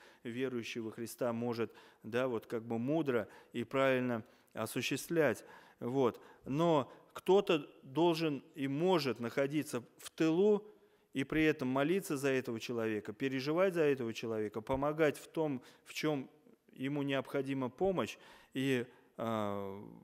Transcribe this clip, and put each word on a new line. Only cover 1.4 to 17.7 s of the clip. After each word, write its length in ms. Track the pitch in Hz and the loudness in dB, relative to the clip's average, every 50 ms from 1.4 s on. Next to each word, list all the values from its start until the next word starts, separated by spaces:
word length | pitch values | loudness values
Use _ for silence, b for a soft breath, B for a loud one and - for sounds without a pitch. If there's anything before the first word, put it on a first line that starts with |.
| 120 120 120 113 113 104 - B B B B B B | -2 -2 -2 -2 -4 -4 -6 B B B B B B
да, 240 | 113 107 120 131 135 | -4 -2 -2 0 0
вот 200 | 123 110 - - | -2 -4 -4 -4
как 160 | - 117 110 | -6 -6 -4
бы 140 | 117 120 113 | -4 -4 -4
мудро 480 | 117 131 151 165 160 139 123 117 101 - B B B B B | -2 0 0 0 0 2 0 0 0 -2 B B B B B
и 100 | 120 117 | -6 -6
правильно 600 | - - 135 135 135 131 127 127 127 120 113 110 - b b b b - | -2 0 2 4 4 4 4 2 0 -2 -2 -4 -8 b b b b -8
осуществлять. 920 | - 110 110 - 139 117 - 143 131 - - 170 165 156 131 107 - - B B B B B B B | -6 -6 -4 -4 -4 -2 -2 -2 -4 -4 -2 2 2 4 4 2 0 -4 B B B B B B B
Вот. 420 | - 117 127 139 135 113 101 - B B B B B | -6 -2 2 4 4 4 2 0 B B B B B
Но 460 | - 131 147 165 175 160 147 123 - B B B B B | -4 -2 2 2 4 4 4 2 0 B B B B B
кто-то 540 | - - - 185 202 196 - 185 156 143 - - - - | -4 2 4 6 6 6 4 2 2 0 -4 -14 -20 -18
должен 600 | 143 131 147 170 175 165 156 165 160 143 131 - - - | -6 0 2 2 4 4 2 0 -2 -2 -4 -8 -10 -8
и 120 | 135 135 135 | -6 -4 -2
может 520 | 139 143 165 185 190 170 143 135 113 113 | -2 0 2 4 4 4 4 2 -2 -2
находиться 640 | 120 117 - - 139 139 143 156 139 - - 123 110 - _ - | -4 -4 0 0 0 2 0 -2 -2 -2 -4 -6 -6 -8 _ -18
в 120 | - - | -18 -10
тылу 540 | - - 165 160 160 165 196 214 208 202 208 B B B B B B B B B B | -2 2 2 4 4 6 6 6 4 4 0 B B B B B B B B B B
и 100 | 131 139 | -4 -4
при 200 | 139 - 156 156 | 0 2 4 4
этом 240 | 156 147 151 131 127 | 4 4 2 0 0
молиться 500 | 131 135 139 147 175 196 185 - 160 139 | 2 2 2 2 2 0 0 -2 -2 0
за 120 | 135 139 | 2 2
этого 300 | 131 131 123 127 117 113 | 2 2 0 -2 -4 -6
человека, 540 | - - 127 113 113 113 110 104 101 - 104 | -4 -4 -4 -2 0 0 -2 -2 -4 -6 -6
переживать 600 | - 139 135 127 135 127 143 156 170 185 196 175 | -4 -4 -4 -2 -2 -2 0 0 2 2 2 2
за 80 | 175 | 2
этого 320 | 156 147 143 131 123 113 110 | 2 2 2 2 0 -4 -6
человека, 480 | - - 117 113 110 107 104 - 117 | -6 -6 -4 -2 -2 -2 -4 -4 -6
помогать 560 | 107 - 135 131 139 147 151 151 160 147 131 - | -4 -2 -2 -2 0 0 0 2 2 2 2 0
в 100 | - - | -6 -8
том, 340 | - 165 160 151 139 123 B B B B B | -4 -2 -2 -2 -2 -4 B B B B B
в 100 | B - | B -8
чем 360 | - - 156 151 135 127 - - _ _ - - _ _ _ | -4 -2 0 0 -2 -4 -8 -14 _ _ -20 -20 _ _ _
ему 320 | - - 127 135 143 147 139 | -12 -8 -6 -4 -4 -4 -2
необходима 640 | 139 139 135 127 - - 143 135 131 139 135 131 | 0 0 -2 -2 -2 -2 -2 -2 -2 -2 -2 -4
помощь, 480 | 123 | -4